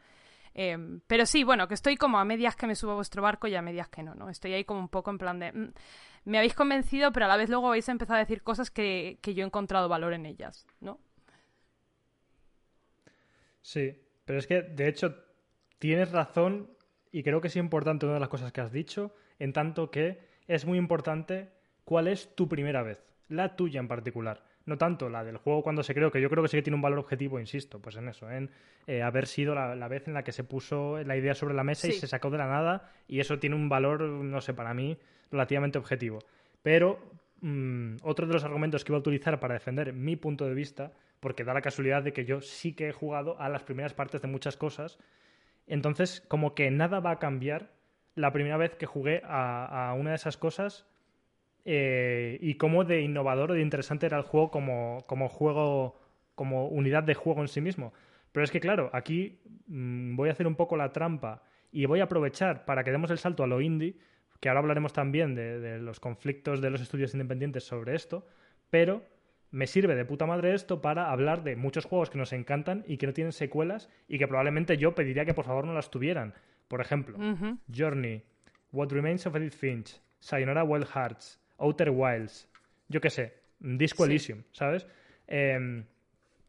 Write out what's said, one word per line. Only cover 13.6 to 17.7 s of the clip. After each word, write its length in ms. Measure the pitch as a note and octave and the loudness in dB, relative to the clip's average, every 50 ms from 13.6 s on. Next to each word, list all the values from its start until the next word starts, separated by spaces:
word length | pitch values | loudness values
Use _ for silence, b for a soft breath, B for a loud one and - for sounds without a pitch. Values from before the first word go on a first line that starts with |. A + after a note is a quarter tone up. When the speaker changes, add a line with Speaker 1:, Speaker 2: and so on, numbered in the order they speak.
Speaker 2:
Sí, 380 | b - - D3+ C3+ C3+ C#3 - _ _ _ _ - | b -8 -4 -4 -4 -4 -6 -10 _ _ _ _ -8
pero 160 | - C3+ C#3 | -4 -4 -4
es 80 | B2+ | 0
que, 140 | - F3+ F3+ | 2 2 2
de 260 | F3 F3 D#3 C#3 C#3+ | 2 0 -2 2 2
hecho, 280 | D3+ D3 - F#3+ D#3+ C#3+ - - _ _ _ _ _ _ _ _ _ _ - | 2 2 2 0 -2 -2 -4 -20 _ _ _ _ _ _ _ _ _ _ -2
tienes 340 | D3 D#3 D#3+ F3+ F#3 E3+ F3 | 2 2 4 4 4 4 2
razón 560 | E3 D3 - - E3+ F3 F#3+ G3+ G#3 G3+ - - _ _ _ _ _ _ _ | 0 0 2 4 4 4 4 2 -2 -8 -12 -20 _ _ _ _ _ _ _
y 120 | - D#3 C3 | -8 -2 0
creo 180 | D3+ D3+ D#3+ | 2 2 2
que 80 | E3+ D#3+ | 0 0
es 60 | - | 0
importante 480 | F3+ E3+ D#3+ | 0 0 2